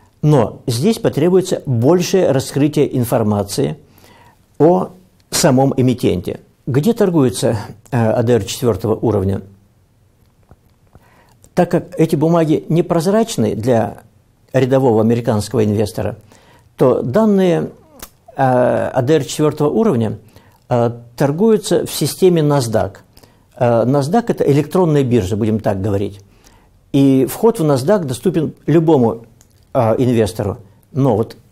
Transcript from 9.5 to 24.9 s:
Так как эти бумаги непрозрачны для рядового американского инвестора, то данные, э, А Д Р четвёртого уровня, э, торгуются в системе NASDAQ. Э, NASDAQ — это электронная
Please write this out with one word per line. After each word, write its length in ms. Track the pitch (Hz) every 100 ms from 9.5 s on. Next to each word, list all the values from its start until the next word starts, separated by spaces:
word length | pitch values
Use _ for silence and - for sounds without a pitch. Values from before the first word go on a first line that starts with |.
| - _ _ _ _ _ _ _ _ _ - _ _ _ - _ _ _ _ _
Так 160 | - 175
как 280 | 165 - -
эти 180 | 160 160
бумаги 480 | 160 170 156 147 -
непрозрачны 880 | 165 - 170 170 220 226 - 107
для 480 | 110 117 113 107 - - _ _ _ _
рядового 480 | 131 127 135 135 110
американского 640 | 113 117 120 107 - 113
инвестора, 520 | 107 104 104 - 101 - - - _ _ _ -
то 260 | 135 -
данные, 680 | 123 190 220 196 185 160 151 - _ - - _ _ -
э, 0 |
А 680 | 131 123 123 117 110 127
Д 140 | 123 156
Р 80 |
четвёртого 440 | - - 151 - 147
уровня, 500 | 214 220 123 107 110 - - _ _ -
э, 220 | 123 120 120 - -
торгуются 720 | 139 156 226 214 - 175 120
в 60 |
системе 500 | - 147 - 185 170
NASDAQ. 540 | 147 143 117 107 95 - _ _ - _ _ -
Э, 280 | 120 117
NASDAQ — 400 | 117 143 139 226 240
это 220 | - -
электронная 540 | 139 151 185 165